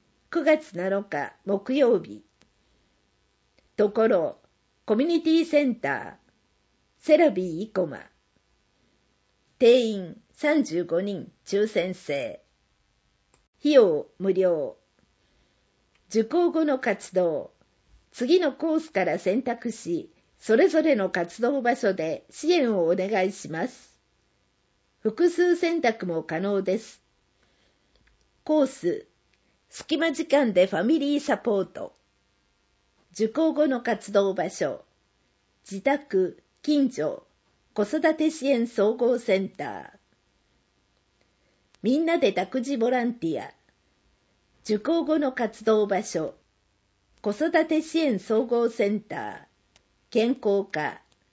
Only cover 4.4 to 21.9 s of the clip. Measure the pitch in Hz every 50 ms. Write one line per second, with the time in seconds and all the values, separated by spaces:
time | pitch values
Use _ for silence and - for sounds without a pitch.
4.4 | _ _ _ _ _ _ _ _ _ - 214 226 285 349 339 320 330 320 320 330
5.4 | 320 330 302 294 294 254 226 - - 139 135 113 - - - - _ _ _ _
6.4 | _ _ _ _ _ _ _ _ _ _ _ _ - - 311 339 339 285 196 185
7.4 | 185 175 156 170 220 220 - 196 175 151 123 73 - - _ _ _ _ _ _
8.4 | _ _ _ _ _ _ _ _ _ _ _ _ _ _ _ _ _ _ _ _
9.4 | _ _ _ - 247 233 247 262 233 220 208 196 180 160 - - _ _ _ -
10.4 | - 294 311 302 - - 160 175 170 - 165 175 196 208 196 156 127 - - _
11.4 | _ - 196 202 214 214 - 170 170 190 180 - - - 143 139 123 107 - -
12.4 | _ _ _ _ _ _ _ _ _ _ _ _ _ _ _ _ _ _ _ _
13.4 | _ _ _ _ - 294 302 262 220 180 156 147 - - _ - 185 196 180 185
14.4 | 185 180 170 151 139 110 - _ _ _ _ _ _ _ _ _ _ _ _ _
15.4 | _ _ _ _ _ _ _ _ _ _ _ _ _ - - 220 220 220 302 349
16.4 | 349 339 - 320 320 302 262 262 - 233 196 - - - - 185 180 165 156 123
17.4 | - - _ _ _ _ _ _ _ _ _ _ _ _ - - 247 247 349 370
18.4 | 349 277 - - 311 330 311 320 311 - - 190 180 165 156 185 - 185 202 269
19.4 | - - 233 - - 233 220 - - 170 175 143 - - _ _ _ _ _ _
20.4 | - - 220 247 370 349 302 311 302 320 269 208 190 180 - 180 170 170 - -
21.4 | 233 247 285 269 233 240 247 - 247 196